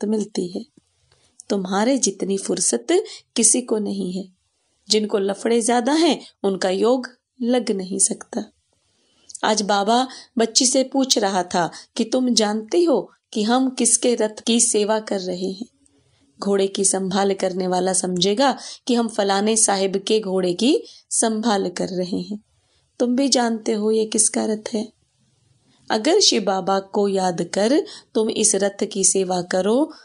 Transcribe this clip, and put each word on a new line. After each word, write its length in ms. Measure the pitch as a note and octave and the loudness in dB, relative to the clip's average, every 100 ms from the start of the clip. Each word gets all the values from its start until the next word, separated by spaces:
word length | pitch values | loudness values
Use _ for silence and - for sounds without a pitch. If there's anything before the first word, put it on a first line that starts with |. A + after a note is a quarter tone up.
| G#3 | -2
मिलती 420 | A3 G3+ - F3+ | -2 -2 -6 -6
है। 180 | G3+ A#3 _ _ _ _ _ _ - - | -8 -12 _ _ _ _ _ _ -12 -4
तुम्हारे 480 | G3+ F#3 G3 A#3 C#4 | -4 0 0 2 2
जितनी 400 | G3 G3 F#3 G3 | 2 0 -2 -4
फुर्सत 500 | - F#3 - A#3+ A#3+ F4+ A4 - _ - | -2 -2 -2 -2 0 0 0 -10 _ 0
किसी 260 | A3 B3+ | 2 2
को 160 | A#3+ A3 | 0 -2
नहीं 360 | G3+ G3 F#3 | -2 -4 -4
है। 160 | F#3 F#3+ _ _ _ _ _ - | -6 -10 _ _ _ _ _ 0
जिनको 280 | G#3+ G#3+ G#3 | 0 2 0
लफड़े 440 | G3 G3 A3+ A#3 | 0 -2 0 0
ज्यादा 320 | A3 A#3+ A#3 | 2 2 2
हैं, 280 | D#4+ E4 B3+ - _ | 2 2 2 -4 _
उनका 260 | G3 F#3+ F#3+ | -4 0 -2
योग 380 | F#3+ A3 B3+ B3 - _ - | 2 2 2 -2 -16 _ -6
लग 300 | A#3 B3+ A#3 | 0 0 0
नहीं 280 | G3 F#3 G3 | -4 -4 -2
सकता। 540 | - - - G3+ G#3+ _ _ _ _ _ _ _ _ - | -2 -2 -8 -10 -10 _ _ _ _ _ _ _ _ -4
आज 180 | G#3 G#3+ | 0 0
बाबा 460 | G3+ G3+ G3 A#3+ B3+ - - A#3 | 0 0 2 2 0 -6 -6 -2
बच्ची 280 | A3+ - B3 | 0 2 2
से 180 | C4+ | 2
पूछ 340 | C4 C4+ C4 A#3+ | 2 0 2 2
रहा 260 | G3 F#3+ | 2 0
था 280 | F3 F#3 E3+ - - - | 0 0 0 -4 -10 -4
कि 60 | |
तुम 260 | A3+ C4 B3+ | -2 0 2
जानती 540 | A3 G#3 A3 A3 F4 | 2 2 -2 -2 0
हो 280 | E4+ A#3 - _ - | 2 2 -2 _ -8
कि 100 | A3 | -4
हम 260 | G#3 B3+ C4 | 2 2 2
किसके 460 | B3+ A3+ - B3 A3+ | 0 0 2 2 0
रथ 260 | G#3+ G#3+ | -2 -2
की 180 | - A#3 | 0 2
सेवा 400 | - G#3 G#3 A3 | 2 0 0 -2
कर 200 | A3 G3+ | -2 -6
रहे 320 | F3+ F3+ F#3+ | -6 -6 -6
हैं? 140 | F#3+ - _ _ _ _ _ _ - | -8 -12 _ _ _ _ _ _ -6
घोड़े 280 | G3+ G3+ G3 | 0 2 0
की 180 | G3+ F#3+ | 0 0
संभाल 480 | F#3+ F#3+ G3 G3 | 0 -2 0 0
करने 340 | F#3+ F#3+ F3+ F#3 | 0 -2 -2 0
वाला 260 | F3+ F#3 | 0 0
समझेगा 640 | F3+ F#3 F3+ G3 G#3 C#4 B3+ - - - | -2 -2 0 0 2 2 0 -8 -10 -2
कि 60 | |
हम 140 | A#3 A3+ | 0 0
फलाने 500 | - G3+ G3 G#3+ A3 | -2 0 2 2 2
साहिब 460 | - G3 F#3+ G3 G3 | 2 2 0 -2 0
के 120 | A3 | 0
घोड़े 340 | G3 F#3+ F3+ | 0 0 0
की 300 | F3 A#3+ A#4 - - - | 2 2 2 -2 -20 -6
संभाल 600 | - A3+ A3 A#3 G3 F#3+ | -2 0 0 0 0 0
कर 180 | F3+ F3+ | -4 -6
रहे 280 | F3+ F3+ F#3 | -4 -4 -4
हैं। 260 | F3+ G#3 _ _ _ _ _ - | -6 -10 _ _ _ _ _ -2
तुम 160 | A#3+ B3 | 0 2
भी 140 | C#4 | 2
जानते 420 | B3+ A#3 A3+ A3 | 2 0 -2 -2
हो 200 | G#3+ G#3+ | -2 0
ये 140 | A3 G#3+ | 0 0
किसका 400 | A3 - A3+ A3 | 0 0 0 -2
रथ 280 | G#3+ - | -4 -4
है। 200 | G#3+ A#3+ _ _ _ _ _ _ _ _ _ - | -6 -6 _ _ _ _ _ _ _ _ _ -4
अगर 300 | A3 B3 G4+ | -2 2 4
शिव 240 | - A#3 | 4 2
बाबा 360 | G3 F#3+ F3+ G3 | 0 -2 0 -2
को 280 | F#3+ G#3 G3+ | -2 -2 0
याद 340 | F#3+ F#3 E3+ | 0 -2 -2
कर 420 | E3+ F#3+ A3 D#4 - - - | -4 0 2 2 0 -10 -6
तुम 160 | A3+ A3 | -2 -2
इस 260 | - G#3 F#3+ | 2 2 2
रथ 280 | G3 - | 0 -2
की 200 | G#3 G3 | -6 -2
सेवा 380 | F#3+ F#3+ F3+ F3+ | 0 0 0 -2
करो 520 | F3 F#3 G3 B3 D#4 - | -2 0 2 2 0 -6